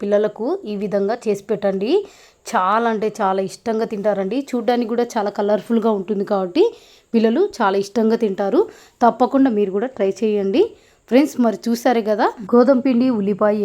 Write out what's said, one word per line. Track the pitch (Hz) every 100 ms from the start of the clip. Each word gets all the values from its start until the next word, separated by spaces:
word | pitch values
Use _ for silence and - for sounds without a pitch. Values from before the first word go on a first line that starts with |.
పిల్లలకు | 202 202 208 208 233 381 254
ఈ | 208
విధంగా | 202 202 196 247 226
చేసి | 196 -
పెట్టండి. | 208 202 190 208 381 403 - - _ -
చాలా | 220 185 214 233
అంటే | 220 214 214
చాలా | 196 190 190
ఇష్టంగా | - - 220 226
తింటారండి. | 208 202 196 190 247 277
చూడ్డానికి | 247 220 240 226
కూడా | 233 240
చాలా | 226 202 202
కలర్ఫుల్గా | 202 208 - 233 220 208
ఉంటుంది | 180 180 196
కాబట్టి | 202 185 214 453 - - _ _
పిల్లలు | 233 226 240 403 -
చాలా | 208 196
ఇష్టంగా | 196 233 220 226
తింటారు. | 220 190 196 190 - - - _
తప్పకుండా | 233 226 247 269 269 208
మీరు | 202 190
కూడా | 247 -
ట్రై | 196 190
చేయండి. | 220 208 196 226 453 - _ _ _
ఫ్రెండ్స్, | 240 294 - 233
మరి | 196 -
చూసారు | 247 262 233 208
కదా, | 208 339 480 196
గోధుమ | 240 254 269 269
పిండి, | 240 254 226
ఉల్లిపాయ, | 196 208 208 214